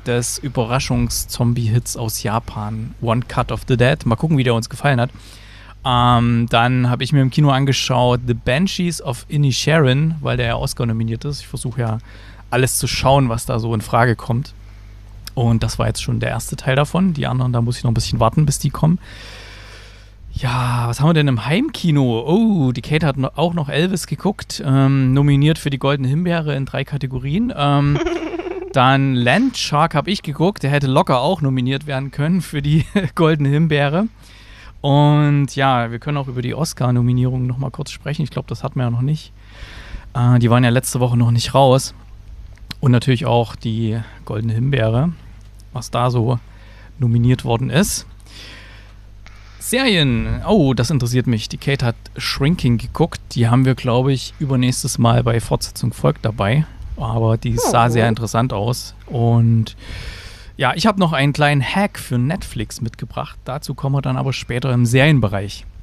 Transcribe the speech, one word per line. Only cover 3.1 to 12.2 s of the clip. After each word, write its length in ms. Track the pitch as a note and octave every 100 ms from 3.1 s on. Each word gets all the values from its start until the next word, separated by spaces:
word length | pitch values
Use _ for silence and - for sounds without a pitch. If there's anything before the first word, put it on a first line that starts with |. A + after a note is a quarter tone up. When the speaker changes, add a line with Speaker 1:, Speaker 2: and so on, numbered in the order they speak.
| A2+ -
Speaker 1:
Cut 240 | - A#2+
of 100 | A2+ -
the 80 | B2
Dead. 300 | B2 D3+ -
Mal 100 | A2+
gucken, 220 | D#3+ D3+
wie 60 |
der 100 | B2+ A#2
uns 140 | A2+
gefallen 320 | - C#3+ C3
hat. 80 | B2 - - - - - - -
Ähm, 640 | C3+ B2 B2 A#2+ A#2+ A#2 A#2
dann 400 | A#2+ A#2+ B2+ B2
habe 120 | B2
ich 80 | B2
mir 100 | D3
im 80 | C3
Kino 180 | C3+ D3
angeschaut 720 | C3 C3+ B2+ - B2+ B2 B2 B2
The 100 | A#2
Banshees 680 | - C3 F#3+ - F3 E3
of 240 | - B2+ -
Inisherin, 880 | D3 C#3+ A#2 - D#3+ C3+ B2+ D#3 D#3+
weil 160 | C3+ B2
der 80 | A#2
ja 80 | A#2
Oscar 300 | C3 - A#2+
nominiert 400 | A2 A2+ A2 D3
ist. 160 | C#3+
Ich 60 | -
versuche 340 | B2 C3 A#2+
ja 160 | A#2 A2 - -